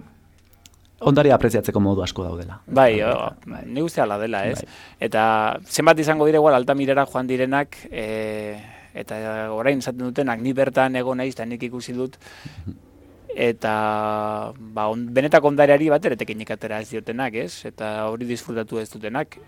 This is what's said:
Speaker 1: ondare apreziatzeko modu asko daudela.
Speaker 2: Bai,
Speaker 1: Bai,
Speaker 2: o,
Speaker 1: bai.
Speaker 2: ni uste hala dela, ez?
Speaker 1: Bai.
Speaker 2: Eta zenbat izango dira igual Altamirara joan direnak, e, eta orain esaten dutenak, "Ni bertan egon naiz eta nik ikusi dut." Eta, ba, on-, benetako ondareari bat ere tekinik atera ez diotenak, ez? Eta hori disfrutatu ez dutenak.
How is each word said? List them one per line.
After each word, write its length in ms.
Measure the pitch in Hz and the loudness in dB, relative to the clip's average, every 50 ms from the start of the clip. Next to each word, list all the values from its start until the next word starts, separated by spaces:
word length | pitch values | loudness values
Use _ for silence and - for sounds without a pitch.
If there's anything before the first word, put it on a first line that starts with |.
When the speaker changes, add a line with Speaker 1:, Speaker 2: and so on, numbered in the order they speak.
| - - _ _ _ _ _ _ _ _ _ _ _ - _ _ _ _ _ - | -12 -20 _ _ _ _ _ _ _ _ _ _ _ -20 _ _ _ _ _ -2
Speaker 1:
ondare 320 | - 147 139 147 147 143 127 | 2 4 4 6 6 6 6
apreziatzeko 460 | 113 - 117 113 107 98 - 98 104 | 6 4 2 2 0 -2 0 0 2
modu 200 | 101 98 98 95 87 | 2 2 2 0 -2
asko 200 | - - - 92 | -4 -6 -6 -8
daudela. 380 | 85 87 85 87 90 92 - - - | -6 -8 -8 -10 -12 -14 -16 -10 0
Speaker 2:
Bai, 340 | - 135 131 120 110 104 | 4 6 6 6 6 4
Speaker 1:
Bai, 100 | 104 113 | 0 0
Speaker 2:
o, 220 | 127 117 113 113 - - - | 0 -2 -4 -6 -8 -12 -16
Speaker 1:
bai. 200 | 117 113 - - | -16 -14 -14 -12
Speaker 2:
ni 160 | - 117 139 | -8 -6 -4
uste 180 | 160 170 - 165 | -4 -4 -2 0
hala 180 | 131 104 104 104 | 0 0 0 -2
dela, 280 | 107 113 113 98 98 107 | -4 -4 -2 -2 -2 -2
ez? 140 | 135 - | -4 -6
Speaker 1:
Bai. 100 | - - - - - - - - | -8 -14 -16 -20 -20 -18 -10 -6
Speaker 2:
Eta 580 | 120 113 104 110 110 113 110 110 107 110 - - - - | -6 -2 0 2 4 4 4 2 2 0 -2 -4 -8 -6
zenbat 320 | - - 147 165 165 156 | -2 2 6 6 6 6
izango 260 | 151 151 156 156 147 | 4 0 2 4 4
dira 120 | 151 156 156 | 4 6 6
igual 160 | 151 156 139 | 6 6 6
Altamirara 500 | 123 127 131 139 139 139 131 139 139 139 | 6 4 2 0 0 2 2 2 2 2
joan 220 | - - 127 127 127 | 0 -2 -4 -2 -2
direnak, 480 | 131 127 131 127 135 139 143 143 - - - - | 0 0 0 0 0 0 -2 -2 -6 -20 -18 -12
e, 640 | - 120 110 107 110 110 110 107 107 107 107 107 104 107 107 110 - - - - - | -10 -8 -6 -6 -4 -4 -4 -4 -6 -6 -8 -8 -10 -12 -14 -18 -20 -20 -20 -16 -14
eta 560 | 107 110 - 110 107 110 110 110 110 110 110 | -12 -10 -10 -10 -8 -8 -6 -6 -6 -6 -6
orain 280 | 110 107 113 135 143 131 | -4 -2 0 2 2 0
esaten 200 | 120 131 123 127 123 | 0 -6 -6 -6 -6
dutenak, 340 | 127 120 143 143 131 117 113 | -6 -2 -2 -2 -2 -2 -2
"Ni 140 | 117 135 131 | -2 -2 0
bertan 420 | 135 135 135 127 139 131 131 127 | 2 0 2 2 2 2 2 2
egon 220 | 127 123 131 131 127 | 0 -2 -2 -2 -2
naiz 160 | 131 135 123 | -4 -6 -6
eta 120 | - 113 | -8 -8
nik 160 | 117 120 117 127 | -8 -8 -8 -8
ikusi 280 | 120 123 123 117 - 123 | -8 -8 -10 -10 -8 -6
dut." 220 | 123 127 131 - - - - - - - - - - 80 92 92 - - - - - - - - - - - 480 | -6 -6 -6 -8 -14 -20 -20 -20 -18 -18 -18 -16 -14 -14 -14 -14 -14 -18 -20 -20 -20 -20 -20 -20 -20 -14 -10 -4
Eta, 1160 | - - 120 113 117 - 110 107 107 110 107 107 107 107 107 107 107 107 107 107 107 107 113 - | -2 0 0 0 -2 -2 -2 0 0 0 0 0 -2 -2 -2 -2 -2 -4 -4 -4 -6 -8 -10 -12
ba, 320 | 135 110 110 110 110 107 107 | -14 -16 -10 -6 -4 -2 -2
on-, 220 | 110 117 120 120 | -2 -4 -4 -2
benetako 360 | 120 131 139 151 - 160 143 147 | 0 2 4 6 6 6 6 6
ondareari 420 | 143 139 147 143 143 143 156 156 | 4 6 6 6 6 6 6 4
bat 160 | 143 151 175 | 2 2 2
ere 100 | 160 127 | 0 -2
tekinik 360 | 107 117 107 110 107 110 - | -2 -4 -6 -8 -8 -8 -8
atera 280 | 110 107 - 110 107 110 | -8 -8 -8 -8 -6 -8
ez 100 | 107 104 | -8 -8
diotenak, 420 | 117 110 101 - 113 120 131 123 107 | -10 -10 -8 -8 -6 -4 -4 -4 -4
ez? 320 | 113 143 175 - - - | -6 -6 -8 -10 -12 -14
Eta 420 | 107 - - 113 107 107 107 107 110 | -14 -12 -10 -8 -6 -6 -4 -4 -4
hori 180 | 113 117 123 | -4 -6 -6
disfrutatu 520 | 120 120 117 - - 120 113 110 - 120 113 | -6 -6 -6 -6 -6 -6 -6 -6 -4 -6 -8
ez 100 | 110 - | -8 -8
dutenak. 480 | - 110 107 107 117 139 156 - - - - | -10 -12 -10 -6 -6 -6 -6 -6 -10 -20 -16